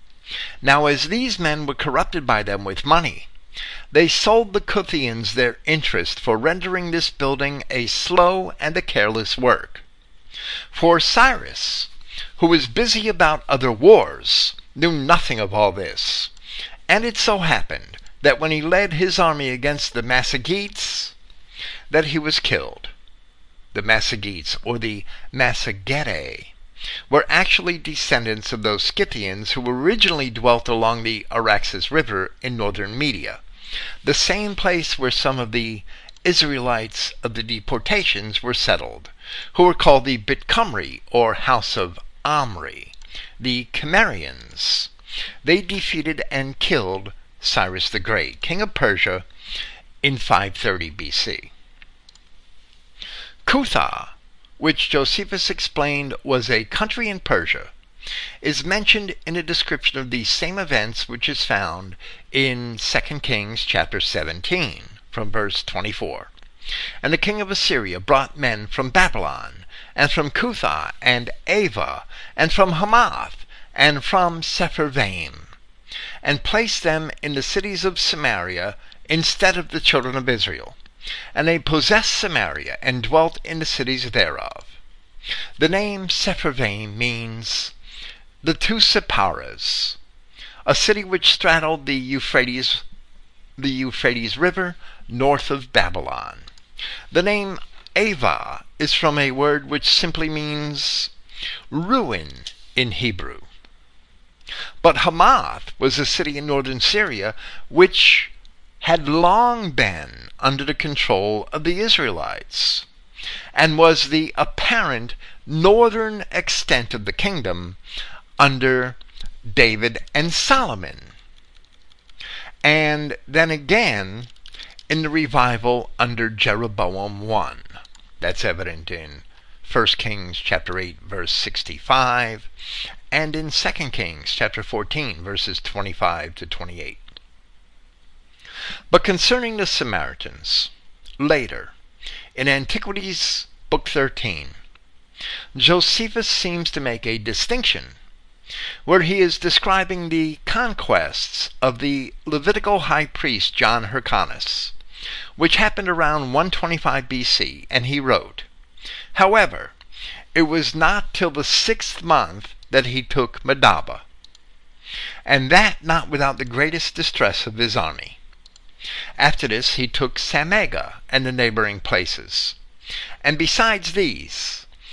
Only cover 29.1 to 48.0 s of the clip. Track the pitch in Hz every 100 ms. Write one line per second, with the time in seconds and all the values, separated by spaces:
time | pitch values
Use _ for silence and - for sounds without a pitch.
29.1 | 123 101 98 104 - 123 123 151 240 202
30.1 | 160 131 117 120 117 - 117 113 117 113
31.1 | 110 - - 113 104 - 98 - 151 120
32.1 | 98 92 - 127 120 101 101 101 113 151
33.1 | 101 - - - - - - - - -
34.1 | 143 - 190 208 190 190 180 151 - 127
35.1 | - 147 131 117 120 113 107 - - -
36.1 | - - 175 151 139 123 117 110 - -
37.1 | - 120 113 113 113 - 120 - 208 -
38.1 | 101 107 104 120 120 - 87 60 55 -
39.1 | - - - - - 180 170 - 135 131
40.1 | 123 104 135 - - 226 110 69 64 -
41.1 | 120 117 104 - 123 - - 90 90 -
42.1 | - - 151 127 87 69 - - - -
43.1 | - - - 123 123 120 - 151 185 220
44.1 | 104 71 64 57 - - - - - -
45.1 | - - - 143 180 202 196 - 160 156
46.1 | 151 - 135 135 135 202 160 95 95 98
47.1 | - - - - - 92 92 - -